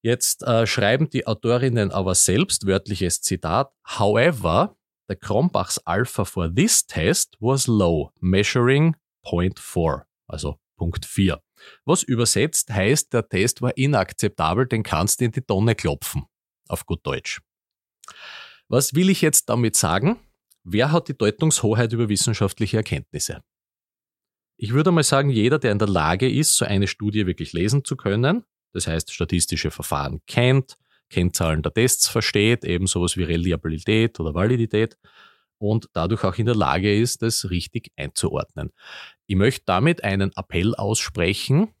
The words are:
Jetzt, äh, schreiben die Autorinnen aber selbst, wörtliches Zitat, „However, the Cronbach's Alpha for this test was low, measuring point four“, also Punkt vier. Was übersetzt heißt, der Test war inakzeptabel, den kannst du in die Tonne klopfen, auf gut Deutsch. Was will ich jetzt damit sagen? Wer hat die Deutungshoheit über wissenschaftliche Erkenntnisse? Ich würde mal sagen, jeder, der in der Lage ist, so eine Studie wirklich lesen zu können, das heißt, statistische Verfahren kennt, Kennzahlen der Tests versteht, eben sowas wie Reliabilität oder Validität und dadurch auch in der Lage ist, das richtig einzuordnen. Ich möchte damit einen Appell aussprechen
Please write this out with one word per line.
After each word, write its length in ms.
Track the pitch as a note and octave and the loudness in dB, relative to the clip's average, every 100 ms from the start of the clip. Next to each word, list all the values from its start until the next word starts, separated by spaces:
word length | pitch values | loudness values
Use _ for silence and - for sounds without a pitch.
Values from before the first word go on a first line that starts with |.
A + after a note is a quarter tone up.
Jetzt, 400 | A2+ B2 - - | 0 0 -2 -2
äh, 240 | - A2+ A2+ | 0 2 2
schreiben 460 | - G2+ C3+ D#3 | 2 2 2 0
die 160 | C3 - | -2 -4
Autorinnen 640 | G#2+ A2+ A#2+ C3 A#2 G2+ | -4 0 2 2 0 0
aber 240 | G2 F#2 F2+ | 0 0 2
selbst, 500 | - G2 F#3+ - G2 | 2 2 0 -2 0
wörtliches 560 | F#2+ - G2 F2+ - | 0 -2 -4 -2 -2
Zitat, 500 | - F#2 D#2 G2+ C#3 _ - | -4 -4 -2 -2 -2 _ -14
„However, 880 | - G#2 A2 D3 C3 F2+ F2 G3+ _ _ _ _ | 0 2 4 2 2 0 2 0 _ _ _ _
the 80 | F#2+ | -12
Cronbach's 640 | - G#2+ F3 - F#2 - - | -2 0 2 0 -4 -6 -4
Alpha 400 | F#2 B2+ - F#2+ | -2 -2 -4 -4
for 260 | - E2 | -4 -2
this 360 | F2+ G#3+ - - | 0 2 0 -2
test 500 | - E2+ F3+ - _ | -2 0 0 -2 _
was 280 | A2 C3+ - | -2 0 2
low, 440 | A2 F2+ E2 C#2 _ | 2 4 2 -4 _
measuring 760 | F#2 G2 G#2 B2+ B2 C#3 E3 D#3 _ _ | 0 2 2 2 2 4 2 0 _ _
point 380 | - F2 F#2 - | -6 -2 -2 -4
four“, 480 | - F2+ D#2+ - - _ _ | -8 -2 -2 -2 -8 _ _
also 300 | D2+ D2+ C#2+ _ _ | -8 -8 -8 _ _
Punkt 300 | E2+ - - | -6 -6 -8
vier. 340 | - F#2+ - _ _ - - - | 0 0 0 _ _ -20 -14 -2
Was 160 | F3+ | -2
übersetzt 680 | - A#2+ A#2 - D3+ - - | 0 -2 0 0 0 -2 -4
heißt, 420 | G2+ G2 D3+ - | 0 2 0 0
der 160 | A#2 - | -4 -2
Test 320 | F#2 A#2 - | -2 -2 -2
war 160 | B2 - | -4 -2
inakzeptabel, 880 | C3+ C3 F#2 - G#2 - D#2+ G2 B2+ | 0 0 -2 -2 -4 0 -2 0 -2
den 160 | A2+ | -2
kannst 400 | G#2 D#2 G2 - | -2 -2 0 0
du 40 | A#2+ | -2
in 60 | |
die 80 | C3 | -4
Tonne 340 | - G2 A2+ A#2+ | -2 0 2 0
klopfen, 500 | - D#2+ - - - _ _ _ _ | -2 -4 -6 -8 -10 _ _ _ _
auf 200 | E2 - | -10 -6
gut 180 | D#2 C#2+ | -6 -4
Deutsch. 360 | C2+ - - _ _ _ _ _ _ - - - - - - _ | -8 -8 -14 _ _ _ _ _ _ -20 -20 -20 -20 -20 -20 _
Was 260 | B2 - D3 | 0 2 2
will 160 | F#3+ | 2
ich 100 | F#3 | 4
jetzt 280 | D#3 - - | 2 2 0
damit 260 | A#2 A2+ - | 0 2 2
sagen? 420 | D#2+ F2+ D3 A#3 _ _ _ _ F2+ | 2 2 2 -2 _ _ _ _ -4
Wer 280 | G#2 C3+ | 0 2
hat 160 | E3 - | 2 0
die 80 | C#3 | 0
Deutungshoheit 720 | G#2+ - D#3+ - G#2 A2 A#2 | 0 2 0 2 2 2 0
über 160 | A2+ A2+ | 0 0
wissenschaftliche 680 | G2+ - G#2+ G2 - G#2+ A2 | 0 0 0 -2 0 -2 -2
Erkenntnisse? 680 | G#2+ - - D2 - - _ _ _ _ _ _ _ _ _ _ _ _ | -2 -6 -6 -8 -8 -10 _ _ _ _ _ _ _ _ _ _ _ _
Ich 160 | G#2+ | -2
würde 200 | C3 D#3 | 2 4
mal 120 | E3+ | 4
sagen, 260 | C#3+ C#3 C#3+ | 4 4 4
jeder, 300 | A#2 A2+ D3 | 4 4 4
der 140 | B2 | 2
in 60 | G#2 | 2
der 100 | G#2 | 2
Lage 420 | F2+ D2+ F#2 C3 | 4 2 2 2
ist, 240 | A#2+ D#3 - | 2 2 0
so 80 | |
eine 240 | - G2 G2 | 0 0 0
Studie 400 | - G#2 G#2+ F#2 | -2 -2 0 -2
wirklich 240 | F2 E2 | -2 -6
lesen 320 | E2 G2 C#3 | -2 0 0
zu 140 | - C#3 | -2 -4
können, 480 | G2+ G#2 C3 A3+ - _ _ | -2 0 0 0 -4 _ _
das 160 | - - | -8 -4
heißt, 240 | D#2+ - | -4 -6
statistische 600 | - D#2+ F2 - E2 D#2 | -6 -2 0 0 -2 -4
Verfahren 500 | - - C#2+ C#2+ D2 - | -6 -4 -4 -4 -8 -4
kennt, 520 | - B2 C3+ C3 - _ _ _ | 0 4 2 0 -16 _ _ _
Kennzahlen 540 | - F2 - E2 D#2 | 0 0 0 0 0
der 100 | D#2+ | -2
Tests 340 | - B2 - - | 0 2 2 0
versteht, 560 | A#2 - G#2 G#2+ A#2+ | 0 0 2 2 2
eben 240 | - F2 F#2+ | 0 -2 0
sowas 300 | F2 F2 - | 0 -2 -2
wie 60 | |
Reliabilität 1000 | E2 E2+ F2 D#2+ D#2+ D#2+ - A2 A2+ - | -2 0 0 -2 -4 -4 0 2 2 -2
oder 120 | - | -6
Validität 640 | D#2+ G#2+ B2 A2+ G#2+ A2 _ _ _ - _ _ _ | -2 0 0 0 0 -2 _ _ _ -20 _ _ _
und 300 | G#2 A2 - | -2 -2 -2
dadurch 320 | - E2+ A2 | -4 -2 0
auch 140 | F#2+ F#2+ | -2 -2
in 80 | A2 | 0
der 100 | A2 | 0
Lage 420 | C#2+ D#2+ G#2 G#2 | 2 2 2 2
ist, 240 | A#2+ - | 0 -2
das 280 | A2+ - G2 | -4 -4 -4
richtig 420 | F2+ - A#2+ - - | -6 -4 -12 -12 -12
einzuordnen. 760 | C#2+ - - C#2+ - - D2+ _ - - - _ - | -10 -4 -4 -4 -8 -8 -12 _ -20 -20 -20 _ -2
Ich 80 | F#2+ | 2
möchte 300 | G#2+ - - | 2 0 0
damit 400 | F#2 C#3+ F3 G#2 | 2 2 0 -2
einen 260 | G2 G2 - | -2 -2 -4
Appell 400 | - E2+ G2+ - | -6 -2 0 -2
aussprechen 960 | G2+ A2 - - E2+ G2+ - C#3 A3 _ | -2 -2 -4 -2 0 -2 0 0 0 _